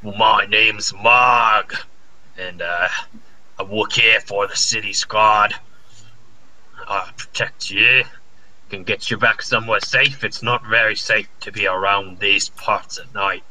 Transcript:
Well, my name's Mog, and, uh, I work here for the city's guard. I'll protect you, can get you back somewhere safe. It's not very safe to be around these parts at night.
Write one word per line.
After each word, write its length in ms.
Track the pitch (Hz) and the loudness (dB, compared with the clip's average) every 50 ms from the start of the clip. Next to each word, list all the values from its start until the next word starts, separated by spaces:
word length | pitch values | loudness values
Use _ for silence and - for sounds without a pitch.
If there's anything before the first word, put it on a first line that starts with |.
Well, 140 | - 104 101 | -10 -10 0
my 280 | 104 110 110 110 107 101 | 4 6 6 8 6 4
name's 460 | 101 107 110 110 110 107 104 104 - | 4 4 4 4 4 2 0 -4 -6
Mog, 800 | - 101 107 113 120 123 123 123 123 120 117 113 110 107 98 - - - - - - - - - - - - - - | -6 0 4 6 6 8 8 6 6 6 6 6 4 4 2 0 -6 -10 -10 -10 -14 -14 -14 -14 -14 -14 -14 -14 -12
and, 240 | - 92 90 87 87 | -10 -10 -10 -8 -6
uh, 280 | 85 85 87 87 90 90 - - - - - 226 - - - - - - - - | -4 -4 -2 0 -2 -2 -2 -6 -8 -8 -12 -14 -14 -14 -14 -14 -14 -14 -10 -10
I 40 | |
work 300 | 98 92 101 107 107 101 | -8 -6 -2 -2 -2 0
here 280 | - - 117 113 113 107 | 2 2 4 6 6 4
for 260 | - - 101 98 101 | 2 -2 0 0 0
the 100 | 98 - | 0 0
city's 480 | - - - - 113 101 101 98 - - | -2 0 0 0 -2 -2 -4 -4 -4 -4
guard. 500 | - - 107 107 107 107 104 104 107 - - - - - - - - - - - - - - - - - - - - - - - - - - - | 0 2 4 6 6 6 6 4 2 2 -2 -10 -12 -14 -14 -14 -14 -14 -14 -14 -14 -14 -14 -14 -14 -14 -14 -14 -14 -14 -14 -14 -14 -14 -14 -8
I'll 260 | - 101 98 92 92 | -4 -4 -4 -4 -4
protect 580 | - - - - - - 117 - - - - - | -10 -12 -12 -10 -4 -4 -4 -4 -4 -8 -10 -6
you, 340 | 98 101 110 120 127 131 - - - - - - - - - - - - - - | 0 2 4 6 6 4 2 0 -6 -12 -14 -14 -14 -14 -14 -14 -14 -14 -12 -10
can 120 | - 98 | -10 -10
get 280 | 90 90 107 98 - - | -4 -4 -4 -2 -2 -4
you 60 | 117 | -2
back 240 | 104 117 113 113 - | 2 4 2 2 2
somewhere 400 | - - - 113 110 113 110 101 | -2 -2 -2 -2 0 2 0 0
safe. 440 | - - - 127 135 143 135 135 - | 0 0 2 4 4 4 2 -2 -6
It's 180 | 107 - - | -6 -6 -4
not 240 | - 113 123 120 - | -2 0 0 0 0
very 300 | 110 110 117 113 110 107 | 2 2 4 4 4 2
safe 320 | - - - 113 110 110 - - - | 0 0 0 0 0 0 -2 -10 -12
to 120 | - - | -12 -10
be 140 | 98 107 101 | -6 -2 -2
around 520 | 95 92 92 95 98 101 101 98 95 92 90 | 0 0 0 2 2 2 2 0 -4 -10 -4
these 300 | 101 101 101 98 98 - | 0 2 2 2 2 -2
parts 500 | - - - - 107 95 - - - - | -4 -8 -2 0 0 0 -2 -6 -12 -12
at 160 | - - - | -12 -10 -6
night. 300 | 104 98 98 95 92 - - | -2 0 0 0 -2 -6 -14